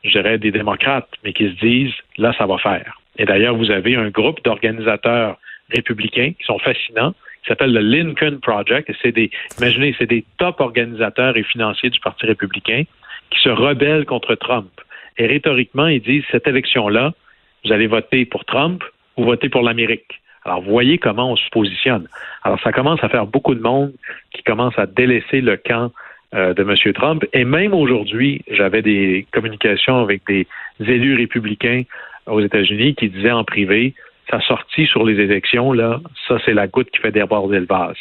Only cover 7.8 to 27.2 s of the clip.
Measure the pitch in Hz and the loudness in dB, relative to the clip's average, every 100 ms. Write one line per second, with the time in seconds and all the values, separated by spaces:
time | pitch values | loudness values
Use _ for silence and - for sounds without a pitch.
7.8 | 107 139 170 147 151 143 123 104 104 127 | 4 2 0 0 -2 -2 -2 -2 0 0
8.8 | - 135 123 120 107 - - - 123 120 | -2 -4 -2 0 -2 -4 -14 -2 0 2
9.8 | 143 123 117 117 - - 180 175 131 117 | 0 0 0 0 -2 -4 -4 0 -2 0
10.8 | 117 113 110 - 127 117 104 117 110 101 | -4 -2 -2 0 0 0 -2 -2 -2 -2
11.8 | 123 - - - 110 107 98 98 - 113 | -2 -2 -4 -4 -2 -2 -2 -6 -2 -2
12.8 | 160 _ - - _ - 131 110 131 135 | -2 _ -20 -20 _ 0 0 2 2 2
13.8 | 143 156 143 123 - 113 - 123 95 - | 2 2 0 -4 -2 -4 -2 -4 -4 -18
14.8 | - - - - 127 143 151 131 123 135 | -20 -20 -18 -4 0 2 0 0 -2 0
15.8 | 160 139 107 143 - 123 147 131 127 127 | 2 2 2 0 2 -2 0 0 0 0
16.8 | 104 104 139 170 _ _ _ _ 107 107 | 2 2 0 -4 _ _ _ _ 0 2
17.8 | 113 113 - 131 120 98 - 113 156 180 | 4 0 2 0 0 -4 -4 0 0 -2
18.8 | - _ _ - 120 120 135 127 120 117 | -10 _ _ -2 0 2 0 2 2 0
19.8 | 113 117 _ - _ _ - 90 92 113 | -2 -2 _ -20 _ _ -6 -6 0 2
20.8 | 123 170 123 107 127 117 - 117 104 - | 4 4 2 0 0 0 0 0 0 0
21.8 | 135 117 82 - - - - - - 147 | 0 0 -4 -16 -18 -6 -4 -2 0 0
22.8 | 135 160 110 123 104 143 175 123 110 131 | 0 0 0 0 0 0 0 0 0 0
23.8 | 139 131 - - _ - - 110 123 113 | -2 -6 -16 -16 _ -8 -4 0 0 0
24.8 | 98 92 127 120 - 139 123 98 - 117 | -2 2 2 2 0 0 2 0 -2 -2
25.8 | 120 - - - _ - 92 90 98 101 | -2 -8 -20 -20 _ -2 0 2 2 2
26.8 | 104 - 139 160 | 2 2 0 0